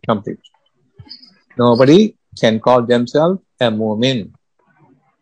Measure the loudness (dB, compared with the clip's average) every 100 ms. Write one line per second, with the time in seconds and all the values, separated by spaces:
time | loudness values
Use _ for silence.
0 | -6 -6 -6 -14 _ _ _ _ _ _
1 | -20 -20 _ _ _ -2 0 4 4 4
2 | 2 -4 _ -4 -2 0 0 0 0 -2
3 | -2 -2 -2 -4 -10 _ -4 -2 -4 -2
4 | -2 -4 -10 _ _ _ _ _ _ _
5 | _ _